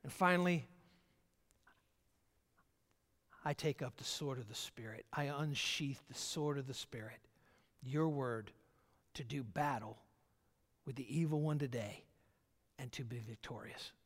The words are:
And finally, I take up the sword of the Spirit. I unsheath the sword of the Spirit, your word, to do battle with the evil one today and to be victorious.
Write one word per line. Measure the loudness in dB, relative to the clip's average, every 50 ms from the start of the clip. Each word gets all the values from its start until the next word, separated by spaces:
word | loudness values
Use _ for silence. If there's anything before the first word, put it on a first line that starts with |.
| -8
And | -8
finally, | 2 6 8 8 8 8 8 6 6 4 2 -4 -14 -20 -20 -20 -20 -20 _ _ _ _ _ _ _ _ _ _ -20 _ _ -20 -20 _ _ _ _ _ _ _ _ _ _ _ _ _ _ _ _ _ _ _ _ _ _ _ _ _ _ _ _ _ _ _ -20 -4 -2
I | -2 0
take | 2 2 0 0 0
up | -2 -6 -6
the | -6 -4
sword | -4 -2 -2 -2 -2 -2
of | -4 -6
the | -6 -6
Spirit. | -8 -8 -8 -8 -10 -8 -8 -8 -10 -10 -4
I | -2 0 0
unsheath | 0 0 0 0 0 0 0 0 0 0 0 0 -2 -2 -4 -8
the | -12 -8
sword | -6 -4 -4 -2 0 0 0 0 0
of | -2
the | -4 -6
Spirit, | -6 -8 -8 -8 -8 -8 -10 -12 -16 -20 -20 _ -20 -20 -20 -20 -20 _ _ _ -12
your | -6 0 2 4 4
word, | 4 4 2 2 0 0 0 -4 -8 -14 -20 -20 _ _ _ _ _ _ _ _ _ _
to | -8 -6
do | -4 -2 -4 -4
battle | -2 0 2 2 4 2 0 -2 -6 -10 -12 -18 _ _ _ _ _ _ _ _ _ _ _ _ _ _ _ _
with | -8 -6
the | -6 -4 0 2 2
evil | 4 4 4 2
one | 4 4 2
today | 2 0 0 0 -2 -2 -4 -6 -10 -16 -20 _ _ _ _ _ _ _ _ _ _ _ _ _
and | -10 -10 -8
to | -6 -6 -4
be | -4 -4
victorious. | -6 -6 -6 -10 -10 -8 -8 -8 -8 -8 -10 -10 -10 -10 -12 -12 _ _